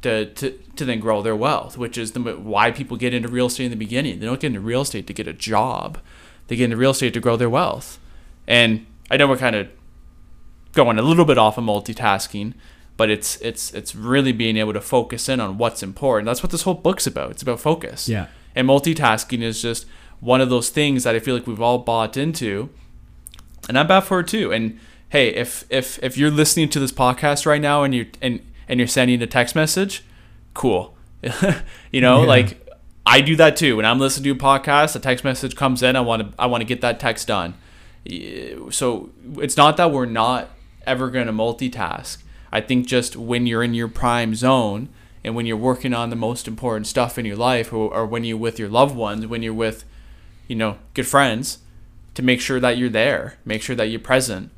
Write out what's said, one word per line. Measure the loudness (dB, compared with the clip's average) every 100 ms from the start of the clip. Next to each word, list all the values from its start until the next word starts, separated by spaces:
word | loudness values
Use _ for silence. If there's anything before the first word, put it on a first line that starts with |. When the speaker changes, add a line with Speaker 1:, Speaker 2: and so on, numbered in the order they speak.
Speaker 1:
to, | -2 -2 -4
to, | -6 -8 -8 -18 -8
to |
then | -4 -2
grow | 0 0
their | 0 -2
wealth, | 0 -2 -4 -10
which | -8 -6
is | -8
the, | -6
why | -6 -8 -4 4 4
people | 2 -8 -4
get | -2
into | -2 -4
real | 0 0
estate | 0 -4
in |
the | -4
beginning. | -4 -2 -2 -4
They | -6
don't | -4
get | -4
into | -4
real | -2 -2
estate | -2 -6 -10
to |
get | -10 -10
a |
job. | -8 -2 0 0 -2 -8 -10 -16 -20 -20 -20 -8
They | 0
get | 0
into | 4
real | 2
estate | 2 0
to | 0
grow | 0 2
their | 2
wealth. | 2 0 -4 -10 -18 -20 -20 -20 -20 2
And | 4 4 2 -4 -20 -4
I | 2
know | 4
we're | 2
kind | 0 -2
of | -4 -12 -20 -20 -20 -20 -20 -20 -20 -20 -4
going | 4 4 4
a |
little | 4 6 6
bit | 8
off | 6 4
of |
multitasking, | -2 -2 -4 -4 0 0 -2 -8 -8 -10 -20 -20 -20 0
but | 2
it's, | 2 -2 -6
it's, | -8 -8 -10
it's | -10 -12 -10
really | 0 2 2
being | 0 0 0
able | -2
to | -4
focus | 0 0 0 -6 -4
in | -2
on | -2 -2
what's | -2 -2
important. | -12 -4 0 0 0
That's | -2
what | -2
this | -2
whole | -2
book's | 0 0 0 -4
about. | -4 -8
It's | -8
about | -6 -4
focus. | -2 -2 -4 -10 -4
Speaker 2:
Yeah. | -4 -4 -12 -10 0
Speaker 1:
And | 4
multitasking | 4 4 2 2 2 -2 -4
is | -4 -4
just | -4 -6 -8 -20 -20 -12
one | 2 4
of | 4
those | 2 0
things | 0 0 2
that | 0 0
I |
feel | 0 -4
like | -4
we've | -2
all | 0 0
bought | 0 0 0 -2
into, | -4 -4 -4 -4 -8 -14 -20 -20 -20 -20 -20 -20 -20 -20 -2
and | 0
I'm | 4
bad | 4
for | 4 -2
it | -2
too. | -2 -2
And | -2 -4 -8 -20 -20 -2
hey, | 2 2
if, | 0 -6 -8 -4
if, | -4 -4 -6
if | -8 0
you're | 2
listening | 4 2 2 0
to | 0
this | -4
podcast | 0 0 2 0 0 2
right | 2
now | 2 2
and | 2
you're, | 0 -4 -6
and, | -4 -4 -10 -20 -4
and | 0
you're | 2
sending | 2 4 2
a | 2
text | 0 2 2
message, | 0 0 -2 -4 -14 -20 -20 -20 -18
cool. | -2 0 0 -2 -16 -20 -10
<laughs> | -8 -2 0 0 -4 -12 -6
You | 2
know, | 6 8
Speaker 2:
Yeah. | 8
Speaker 1:
like, | 6 4 -2 -20 -20 -20 -2 6
I | 6
do | 6 6
that | 6 6
too. | 2 4
When | 4
I'm | 4
listening | 2 0 -2
to |
a | 0 4 4
podcast, | 4 4 4 0
a |
text | -2 0
message | -2 -4 -6 -2
comes | -2 2
in, | 2 2
I |
wanna, | 0 0 -2 -2
I | -2
wanna | -2 -2
get | -2
that | -2 0
text | -2 -4 -2
done. | -2 -2 -8 -20 -20 -20 -20 -14
Y-, | -12 -12 -12 -12 -14 -8
so | -2 -2 -2 -8 -18 -16 -8
it's | -4 4
not | 6 6
that | 2
we're | 2 -2
not | 0 0 0 -6 -16 -20 -14 -4
ever | -2 -2
gonna | -2 -2
multitask. | -2 -2 -2 -6 -4 -6 -6 -12 -16 -18 -20 -4
I | -4
think | 0 0 2
just | -2 -2 -8
when | -4 -2 0
you're | 0
in | 0
your | -2 -4
prime | -2 0 0 0 0
zone | 2 4 2 -4 -8 -16 -20 -12
and | -8 -6
when | -4
you're | -2
working | 0 0 -2
on | -4 -4
the | -4
most | -4 -6 -10
important | -6 -4 -4 -4
stuff | -2 -2 -2
in | -6
your | -2
life, | 0 0 -2
or, | -2 -2
or | -2 -4
when | -4
you're | -4 -4
with | -4 -6
your | -2
loved | 4 4 2
ones, | -6 -6 -6
when | -6
you're | -6
with, | -4 -4 -4 -16 -20 -20 -20 -20 -20 -10
you | -4
know, | -4 -4 -10
good | -6 0
friends, | 2 2 0 -6 -10 -16 -20 -20 -20 -18
to | -2
make | 0 2
sure | 0 0
that | 2 2
you're | 0
there, | 2 2 0 -4 -12 -6
make | -6
sure | -4 -4
that | -2
you're | -4
present. | 0 2 2 -6 -10